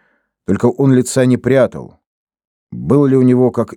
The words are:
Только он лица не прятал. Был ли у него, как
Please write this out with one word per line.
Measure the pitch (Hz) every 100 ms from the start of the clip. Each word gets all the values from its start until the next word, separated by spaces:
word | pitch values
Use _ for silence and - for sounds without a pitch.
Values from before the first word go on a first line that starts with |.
| _ _ _ _ -
Только | 101 120
он | - 139
лица | 127 123 135 127
не | 123
прятал. | 123 131 123 71 60 _ _ _ _ _ _ _ -
Был | 120 131 143 139
ли | 131
у |
него, | 127 127 127
как | 117 110